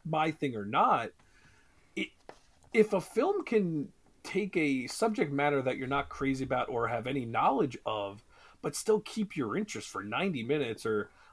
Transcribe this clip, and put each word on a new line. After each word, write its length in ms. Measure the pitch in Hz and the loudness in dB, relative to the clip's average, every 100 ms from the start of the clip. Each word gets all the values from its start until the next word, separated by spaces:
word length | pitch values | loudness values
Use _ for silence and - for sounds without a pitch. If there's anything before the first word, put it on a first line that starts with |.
my 260 | 156 156 160 | -2 0 0
thing 260 | 151 143 110 | 0 -4 -4
or 80 | 101 | 0
not, 440 | 143 240 147 110 - - - - - _ _ _ - | 4 4 4 0 -10 -20 -20 -20 -20 _ _ _ -8
it, 120 | - _ - - _ _ - | -8 _ -20 -20 _ _ 0
if 200 | 233 214 | 4 6
a 80 | 190 | 4
film 440 | - 220 349 403 | 0 0 2 2
can 440 | - 220 180 151 - - _ _ | 2 2 2 0 -4 -10 _ _
take 340 | - 190 202 175 | -6 -2 0 2
a 300 | 147 131 120 | 2 2 -2
subject 460 | - 226 214 151 | 0 0 2 0
matter 300 | 143 147 139 | 2 2 2
that 140 | 127 127 | 0 -2
you're 100 | 127 | 0
not 200 | 139 - | -2 -2
crazy 360 | - 135 131 | -2 0 0
about 240 | 127 127 123 | 0 -2 0
or 200 | 120 113 | 0 0
have 180 | 117 123 | -2 -2
any 200 | 139 117 | -4 -2
knowledge 520 | 117 175 269 139 - - | 2 4 4 0 -2 -4
of, 380 | 107 98 107 - - - - | -2 -4 -8 -20 -20 -20 -8
but 120 | 160 | -6
still 260 | - - 208 | -2 2 0
keep 360 | - 226 196 156 | 0 -6 -4 -4
your 200 | 110 156 | -2 -2
interest 300 | 208 107 - | -4 -8 -10
for 140 | 98 | -10
ninety 400 | 104 123 190 139 | -6 -2 -2 -2
minutes, 440 | 117 151 120 107 113 | 0 0 -2 -4 -2
or 240 | 107 - - - | -2 -2 -10 -8